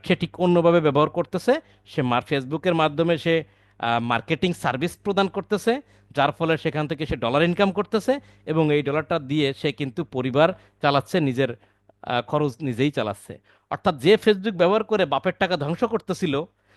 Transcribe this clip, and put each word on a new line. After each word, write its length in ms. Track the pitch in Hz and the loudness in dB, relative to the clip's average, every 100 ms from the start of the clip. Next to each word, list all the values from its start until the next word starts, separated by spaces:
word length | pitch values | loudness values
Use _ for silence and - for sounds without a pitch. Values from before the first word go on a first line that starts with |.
| - | -2
সে 100 | 180 | -2
ঠিক 240 | - - | -2 -2
অন্যভাবে 400 | 180 175 170 170 | 2 4 4 4
ব্যবহার 300 | 151 139 151 | 4 2 0
করতেছে। 500 | - - 180 - 311 _ _ | 0 -6 -4 0 -2 _ _
সে 180 | _ - | _ -4
মার-, 240 | 123 120 - | 0 0 0
Facebook-এর 440 | 143 131 156 185 | -4 -4 -4 0
মাধ্যমে 440 | 165 156 147 165 160 | 2 0 0 0 0
সে, 260 | 170 165 160 _ _ - | 0 -2 -2 _ _ -6
আহ, 220 | 117 117 | -2 0
মার্কেটিং 520 | 120 117 - 160 180 | 0 -2 -2 -2 -2
সার্ভিস 460 | 165 135 127 170 - | -2 -4 -2 -6 -6
প্রদান 240 | 208 196 196 | -4 0 0
করতেছে, 540 | 202 - 202 226 262 - _ _ | -4 -4 -2 0 -2 -6 _ _
যার 220 | 143 143 | 0 0
ফলে 220 | - 165 160 | 0 -2 0
সেখান 300 | 160 151 147 | -2 -4 -6
থেকে 180 | 156 156 | -6 -6
সে 100 | 143 | -4
ডলার 260 | 117 139 | 0 2
ইনকাম 300 | 170 170 196 | 2 2 0
করতেছে 480 | 180 202 - - 277 - _ - | 0 -2 -2 0 -2 -4 _ -4
এবং 280 | 160 151 | 0 2
এই 80 | 147 | 2
ডলারটা 360 | 139 151 151 170 | 0 -4 -2 -4
দিয়ে 340 | 131 151 139 | -2 -2 -2
সে 200 | 135 151 | -2 -6
কিন্তু 320 | - 135 139 | -4 -8 -6
পরিবার 440 | 156 131 127 135 170 185 _ - | -6 -4 -2 4 2 2 _ -2
চালাচ্ছে, 380 | 147 139 - 185 | 2 2 0 0
নিজের, 300 | 139 123 127 120 _ _ _ _ | 0 0 -2 -4 _ _ _ _
আহ, 200 | - 123 | -4 -4
খরচ 300 | - 151 147 - | -2 -2 -2 -2
নিজেই 300 | 143 113 147 | -6 0 0
চালাচ্ছে। 480 | 139 107 98 - - _ _ - | 0 -4 -6 -12 -20 _ _ -10
অর্থাৎ 240 | 165 196 143 | -2 -2 0
যে 180 | 147 220 | 2 4
Facebook 400 | 220 196 214 180 | 4 2 -2 2
ব্যবহার 280 | 175 214 | 2 2
করে 220 | 214 208 156 | 0 0 0
বাপের 260 | 139 185 - | 0 -2 -2
টাকা 180 | 185 170 | -2 -2
ধ্বংস 280 | 143 170 | -2 -2
করতেছিল, 600 | 226 220 - - 175 139 170 _ _ | -2 -4 -6 -4 -2 -4 -6 _ _